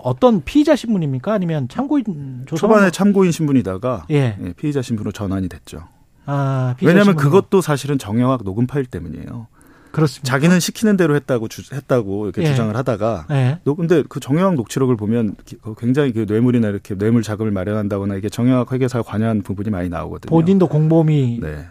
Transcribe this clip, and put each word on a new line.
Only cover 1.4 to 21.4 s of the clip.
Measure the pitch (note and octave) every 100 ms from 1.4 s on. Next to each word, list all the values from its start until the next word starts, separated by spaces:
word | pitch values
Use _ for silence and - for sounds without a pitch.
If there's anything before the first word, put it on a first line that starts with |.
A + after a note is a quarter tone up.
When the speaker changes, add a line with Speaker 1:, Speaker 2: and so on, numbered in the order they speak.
| F3 D#3 B2+
Speaker 1:
참고인 | - C#4 D4 G#3+ D#3 C#3 B2 C3
조사? | E3
Speaker 2:
초반에 | G#3 G#3+ F#3+
참고인 | - G3+ G3 F#3
신분이다가, | D#3+ D3+ C3+ F#2+ F#2 B2 A2+ -
Speaker 1:
예. | D3 C3 G2
Speaker 2:
예, | F#2+
피의자 | F2+ D3+ C#3+
신분으로 | B2 A2+ G#2
전환이 | - G2+ F#2+ F#2
됐죠. | E2 - - E2 _ _ _ -
Speaker 1:
아, | C#3+ C3+ C3 B2+ B2
피의자 | F3+
Speaker 2:
왜냐하면 | F3+ G3+
Speaker 1:
신분으로. | D#3+ C#3+
Speaker 2:
그것도 | F#3 - G3
사실은 | D#3+ C#3 C3+ C#3+
정영학 | G2 A2 B2 C3
녹음 | G2 G2 B2
파일 | D3
때문이에요. | B2+ F#2 D#2+ D2+ D2 A#2+ A2+ _ - - _
Speaker 1:
그렇습니까? | - D#3 - C3
Speaker 2:
자기는 | C3+ E3 F3+
시키는 | F#3 - G#3+ G3
대로 | E3 D3
했다고 | - B2 A2
주-, | - F#2
했다고 | C3+ - B2+ G2 G2
이렇게 | G#2 -
Speaker 1:
예. | D#3+
Speaker 2:
주장을 | C3+ A2
하다가, | A2 C3+ G#2 A2 G2 D2+
Speaker 1:
예. | C#3+ B2+ D#3
Speaker 2:
녹-, | - D#3
근데 | E3 E3+ -
그 | C#3
정영학 | B2+ D3 G3
녹취록을 | D#3+ G#2+ C3 C3 A#2
보면 | G#2 A#2 G#2+ -
기-, | - -
그 | G#2+
굉장히 | A2 A#2+ C3+ C#3+
그 | A2 G#2
뇌물이나 | G#2+ B2 A#2+ G#2+
이렇게 | G2+ - F#2+
뇌물 | G#2+ A#2+
자금을 | G#2+ G#2 A2
마련한다거나 | G2 F#2 G#2+ G2+ G2+ G2 G2
이게 | G2+
정영학 | - B2 B2+ A#2
회계사가 | C3 B2+ B2
관여한 | A2 G#2 A2+ A2
부분이 | F#2 G2 G#2
많이 | F#2+ F2
나오거든요. | E2 D#2+ E2+ -
Speaker 1:
본인도 | E3 E3 G3 F3
공범이. | D3+ D#3 E3 D#3 D3+ B2+ A#2